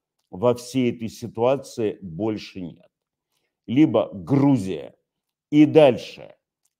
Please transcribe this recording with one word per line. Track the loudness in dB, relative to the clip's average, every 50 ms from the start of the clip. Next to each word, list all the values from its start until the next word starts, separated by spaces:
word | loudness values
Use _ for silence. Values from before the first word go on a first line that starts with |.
| _ _ _ _ _ _
во | -8 -2 0 0 0
всей | -2 -6 -6 -4 -2 -2 -2
этой | -4 -6 -12 -14
ситуации | -12 -14 -16 -12 -6 -2 -2 -2 -2 -2 -6 -14 -8 -6 -6 -6 -6 -8
больше | -14 -14 -10 -6 -6 -6 -6 -8 -12 -16 -16 -16
нет. | -16 -16 -16 _ _ _ _ _ _ _ _ _ _ _ _ _ _ _ _ _ -10
Либо | -2 2 4 4 4 4 0 -2 -2
Грузия | -8 -12 -4 -2 0 2 2 2 2 0 -2 -6 -8 -10 -12 -16 _ _ _ _ _ _ _ _ _ _ _ 0
и | 4 4 4
дальше | 6 6 6 6 6 4 0 -6 -14 -18 -20 -20 -20 -20 _ _ _ _ _ _ _ _